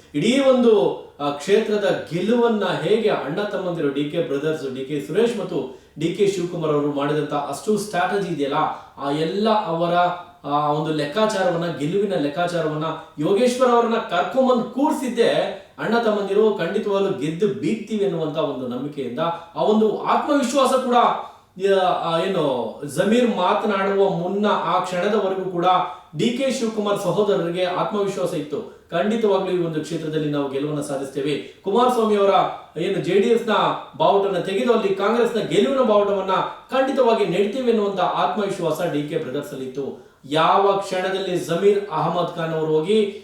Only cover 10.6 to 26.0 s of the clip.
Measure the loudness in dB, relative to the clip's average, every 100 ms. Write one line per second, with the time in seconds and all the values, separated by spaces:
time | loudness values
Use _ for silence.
10.6 | 0 0 -2 -2 -2 0 0 2 0 0
11.6 | -2 -4 -2 0 0 0 -2 -2 -2 0
12.6 | -2 -2 -4 -6 -12 -4 0 2 2 2
13.6 | 4 4 2 0 -2 -2 0 2 2 2
14.6 | 0 0 0 0 -2 2 2 2 -2 -6
15.6 | -14 -8 -2 0 2 0 0 2 2 2
16.6 | -2 -2 0 0 0 -2 -4 0 -2 0
17.6 | -2 -4 -4 -2 -2 -2 -4 -2 -4 -4
18.6 | -6 -6 -8 -8 -8 -4 -4 -4 -8 -2
19.6 | 2 4 2 0 0 0 2 0 2 2
20.6 | 2 2 2 2 2 0 -8 -18 _ -2
21.6 | 2 4 4 0 0 0 0 0 0 -2
22.6 | -4 -8 -6 0 2 4 2 2 0 0
23.6 | 0 0 2 2 2 2 -2 0 2 0
24.6 | 0 0 0 -2 0 0 0 -2 -4 0
25.6 | 2 2 0 -8